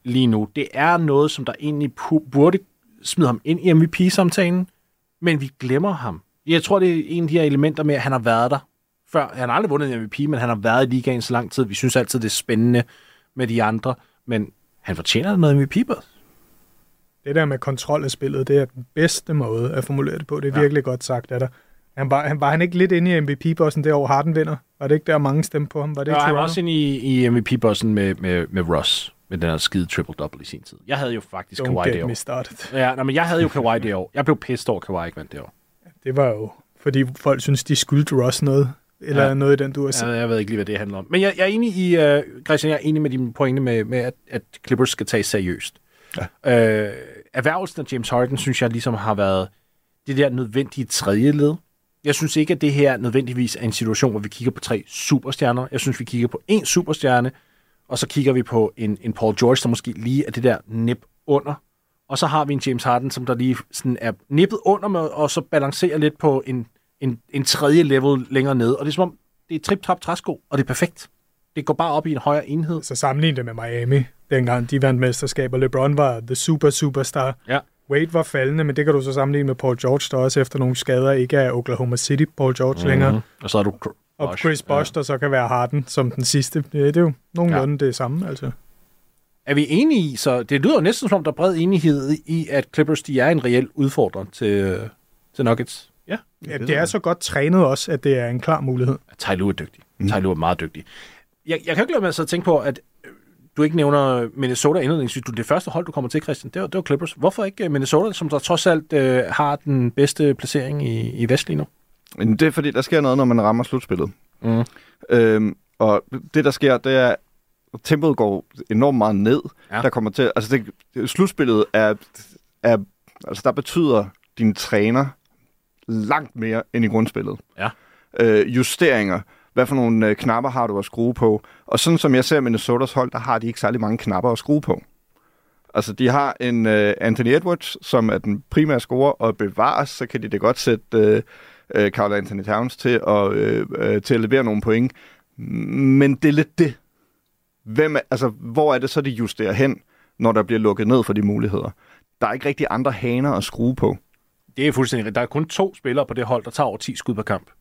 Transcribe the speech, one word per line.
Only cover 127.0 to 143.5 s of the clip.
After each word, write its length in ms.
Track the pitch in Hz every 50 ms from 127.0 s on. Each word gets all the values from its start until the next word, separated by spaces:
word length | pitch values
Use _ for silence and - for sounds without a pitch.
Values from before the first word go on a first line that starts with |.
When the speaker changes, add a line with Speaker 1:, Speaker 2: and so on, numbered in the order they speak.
| 113 107 - 107 101 98 101 - - _ _
Speaker 1:
Ja. 120 | - 98 110 - _ _ _ _ _ _ _ - -
Speaker 3:
Øh, 360 | 117 113 107 107 - 117 120
justeringer. 640 | 127 123 - - - 175 151 127 110 104 95 90 104 - _ _ _ _ _ -
Hvad 120 | 123 127
for 100 | 113 143
nogle, 320 | 131 120 117 113 110 110 104
øh, 60 | 104
knapper 340 | - - 113 113 120 131 135
har 180 | 123 131 117
du 120 | 110 101 98
at 60 | 98
skrue 280 | - - 117 117 123 120
på? 280 | - 123 110 107 104 - - - _ _
Og 140 | - - -
sådan 180 | - 160 170
som 180 | 165 - 151 127
jeg 100 | 127 127
ser 140 | - 160 147
Minnesotas 540 | 127 120 113 107 - - 120 120 135 - -
hold, 180 | 135 127 120
der 80 | - 110
har 200 | 117 131 120 113
de 80 | 113
ikke 120 | 117 113 -
særlig 220 | - 104 120 113
mange 160 | 110 107 113
knapper 340 | - - 113 92 92 107 123
at 60 | 117
skrue 240 | - - - 147 151
på. 200 | - - - - - _ _ _ _ _ _ _ _ _ _ _ _ _ _ _ _ _ -
Altså, 200 | 107 - 113 98
de 140 | - 127 120
har 280 | 127 143 143 135 - -
en, 260 | 123 123 120 117 110
øh, 280 | 110 107 107 104 104 101 -
Anthony 260 | 98 113 110 - 120 117
Edwards, 580 | 135 160 175 180 175 - - - - - -
som 220 | - - 123 113 110
er 80 | 107
den 260 | - - 107 101 - - -
primære 300 | - 156 156 151 139 117
scorer, 320 | - - 127 127 135 143
og 260 | - - 113 110 98
bevares, 520 | - 107 98 92 98 113 139 - - 143 -
så 160 | - - 131
kan 160 | - - 117
de 60 | 107 107
da 80 | 110
godt 220 | 95 92 117 - -
sætte, 260 | - 123 113 104 - - 117
øh, 240 | 113 104 107 107 107 - _ - - - - - _ _ - -
øh, 160 | - 104 101
Karl 220 | - 123 104 101 104
Anthony 300 | 101 95 98 104 98 95
Towns 340 | 107 104 110 120 127 -
til 240 | - - 123 123 - -
at, 240 | 92 104 104 101 98 101
øh, 320 | 104 107 107